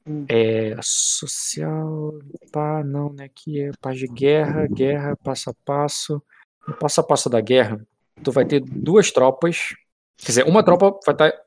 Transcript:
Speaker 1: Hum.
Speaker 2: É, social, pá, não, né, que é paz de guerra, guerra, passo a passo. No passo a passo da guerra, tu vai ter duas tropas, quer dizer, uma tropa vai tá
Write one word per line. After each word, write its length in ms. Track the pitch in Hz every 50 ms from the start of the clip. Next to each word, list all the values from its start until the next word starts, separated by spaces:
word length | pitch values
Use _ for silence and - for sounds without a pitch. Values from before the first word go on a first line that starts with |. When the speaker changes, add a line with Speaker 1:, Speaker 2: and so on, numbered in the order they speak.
| _
Speaker 1:
Hum. 200 | 151 151 151 143 127
Speaker 2:
É, 460 | 117 113 113 113 110 110 110 107 107 - -
social, 1300 | - - - - - - - 151 131 - - - - - 156 156 156 156 156 156 156 156 156 151 151 151 151 143 143 - - _ _
pá, 320 | - 151 151 151 156 156 147
não, 280 | 139 139 143 147 143 143
né, 160 | 139 139 135 _
que 260 | - - 151 151 143
é 100 | 143 143 139 -
paz 160 | - 131 131
de 100 | 131 131
guerra, 600 | 123 120 127 139 143 151 156 151 147 147 156 151
guerra, 480 | 147 151 131 131 135 147 143 143 143 -
passo 320 | - - 139 127 - - 127
a 40 | 117 _ _
passo. 560 | - 143 143 147 143 - - - - 147 147 - _ _ _ _ _ _ _ _
No 80 | 151 -
passo 240 | - 151 147 - -
a 20 | -
passo 260 | - 147 - - 131
da 100 | 120 113
guerra, 440 | 104 113 127 131 117 107 110 107 - _ _ _ _ _ _ - -
tu 80 | 135
vai 140 | 123 139 -
ter 140 | - 147 139
duas 500 | 131 - - - - 156 190 214 180 -
tropas, 640 | - 127 127 131 131 - 170 170 165 - - - - - _ _ _ _ _ _ _
quer 100 | - -
dizer, 180 | - 113 120 131
uma 160 | 160 185 220 -
tropa 360 | 180 180 180 196 196 196 - -
vai 100 | 151 -
tá 160 | - 156 160 - - _